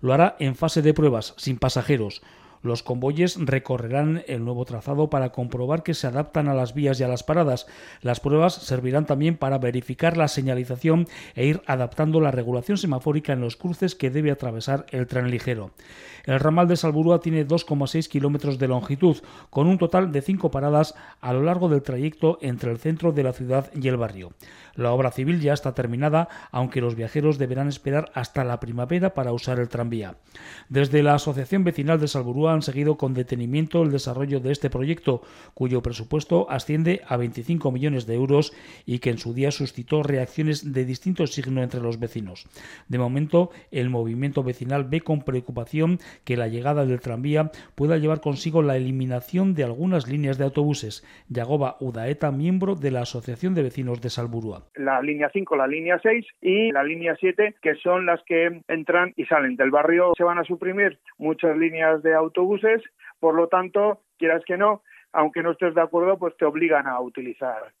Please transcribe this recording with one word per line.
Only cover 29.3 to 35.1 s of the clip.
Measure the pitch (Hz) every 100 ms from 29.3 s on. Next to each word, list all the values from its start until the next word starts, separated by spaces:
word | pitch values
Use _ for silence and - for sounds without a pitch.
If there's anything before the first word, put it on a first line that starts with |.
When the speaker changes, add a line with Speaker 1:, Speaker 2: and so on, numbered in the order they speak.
Speaker 1:
usar | 120 - 127
el | 120
tranvía. | 120 120 117 98 90 _ - - - -
Desde | 135 139 147
la | 147
Asociación | 147 156 135 131 190
Vecinal | 180 160 143 160
de | 147
Salburua | 143 120 127 160
han | 160
seguido | 147 135 147 151
con | 135
detenimiento | 127 123 123 120 139 156 170
el | 160
desarrollo | 139 131 123 139 139
de | 127
este | 139 139
proyecto, | 127 135 165 -